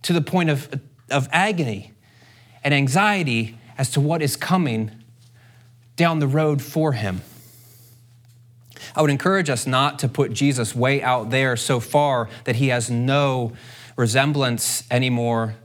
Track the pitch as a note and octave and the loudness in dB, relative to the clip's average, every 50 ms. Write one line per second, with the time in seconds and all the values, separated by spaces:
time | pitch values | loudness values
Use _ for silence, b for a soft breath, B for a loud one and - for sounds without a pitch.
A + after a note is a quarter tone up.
0 | - - E3+ F3 D3 - F3+ F3+ E3+ D#3+ D3 C3+ - - - C3+ - - _ _ | -2 0 0 0 0 0 0 0 2 2 0 -2 -4 -8 -10 -12 -12 -12 _ _
1 | _ - C3 C#3+ C3 - D#3 E3+ F#3+ G#3+ G#3+ E3+ D3+ A#2 G#2 F#2+ G#2 - - b | _ -2 -2 -2 -2 0 0 0 2 2 0 -2 -2 -4 -4 -8 -10 -16 -20 b
2 | b b b b b b b b b b b b b C#3+ C#3+ C#3 C#3 C3 B2+ F3+ | b b b b b b b b b b b b b 0 2 2 2 2 2 2
3 | G3+ G#3 G#3 F#3+ E3+ C#3 A#2+ A2+ A2+ A2 - B B B B - C#3 - - D3 | 2 2 2 0 0 0 0 -2 -2 -4 -8 B B B B -6 -6 -2 0 0
4 | C#3 D3 - - D3 C#3 - - - - F3+ F#3 E3+ C3+ A2+ A2 A2 G#2+ - - | 0 0 0 0 0 -2 -2 -4 -2 0 0 2 2 0 0 -2 -4 -4 -8 -16
5 | - - - _ - b b b b b b b b b b b b _ _ - | -20 -20 -20 _ -20 b b b b b b b b b b b b _ _ 2
6 | F3 E3+ E3 D#3 D3 C3+ C3+ D#3 D#3 D3+ D3 C#3+ A#2 - - D#3+ D#3 D#3 C3+ A2 | 2 2 4 2 0 2 2 2 2 2 0 0 -4 -4 -2 0 0 0 0 -2
7 | G#2+ G2 F#2 F#2 - - - - - - - - - - - - - - - _ | -2 -4 -4 -6 -10 -14 -20 -20 -20 -20 -20 -20 -20 -20 -20 -20 -20 -20 -20 _
8 | - _ _ - _ - - - - - - - - - - B B B B - | -20 _ _ -20 _ -20 -20 -20 -20 -20 -20 -20 -20 -20 -20 B B B B 2
9 | D#3 D3 C#3 C3 - F3+ F#3+ G3 F3 C#3+ C3 A#2 - C3 C3 B2+ C#3 C#3+ - - | 2 2 2 2 2 2 2 2 0 0 -2 -2 -2 0 0 2 2 0 0 -2
10 | - B2+ - - C#3 - A2+ G2+ C#3 C#3+ C3+ B2 A#2 - - A#2 B2 C3 C#3 C#3 | -4 -2 0 0 0 0 0 0 0 2 2 0 -2 -4 -2 0 2 2 2 2
11 | - B2+ B2+ B2 A2 A2+ C3 C3 C3+ C3 B2 A2+ - - C3+ A#2+ A#2 - - D3 | 2 0 0 0 -2 0 0 2 2 2 0 -2 0 0 -2 -2 -2 0 2 2
12 | D3 C#3+ C3 A#2+ A2+ A2 B B B - A#2 A#2 C#3 C3 B2 B2 A#2 B2 A#2+ A#2 | 4 4 2 0 -2 -4 B B B -4 0 0 2 2 0 0 -2 -2 -2 -2
13 | B2 C3+ C3+ C#3+ C#3+ C#3 C3 B2+ A#2+ A2+ A#2 B B B B B B B B - | 0 2 2 2 2 2 0 -2 -2 -4 -6 B B B B B B B B 0
14 | B2 A2 A2 C3 C3+ D3+ D3 C#3+ C3+ B2 A#2+ A2+ - - - - - - B2 B2 | 0 2 2 2 2 2 2 0 0 0 0 -2 -2 -4 -4 -6 -4 -2 0 0
15 | C3 B2+ B2 A#2+ A#2 A#2 A#2 A2+ A2+ A2 G#2+ - | 2 2 0 0 0 0 0 0 -2 -4 -6 -10